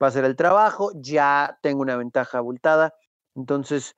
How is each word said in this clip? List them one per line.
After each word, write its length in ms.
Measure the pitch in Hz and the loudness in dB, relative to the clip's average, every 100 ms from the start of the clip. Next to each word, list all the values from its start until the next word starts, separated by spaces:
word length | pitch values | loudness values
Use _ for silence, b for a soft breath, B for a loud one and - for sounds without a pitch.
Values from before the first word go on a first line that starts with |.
va 60 | 135 | 0
a 20 | |
hacer 160 | 135 131 | 2 0
el 100 | 131 | 2
trabajo, 560 | 170 202 214 - 202 170 | 2 4 2 0 -6 -6
ya 640 | 127 151 143 143 143 - | -4 0 2 2 0 -4
tengo 200 | 151 139 | -2 -2
una 160 | 135 123 | -2 -4
ventaja 420 | 120 131 123 123 | -2 -4 -2 -4
abultada. 560 | 120 123 160 156 160 - _ _ _ 131 | -4 -2 2 4 2 -2 _ _ _ -10
Entonces, 600 | 131 143 135 143 - | -4 -4 -2 -4 -6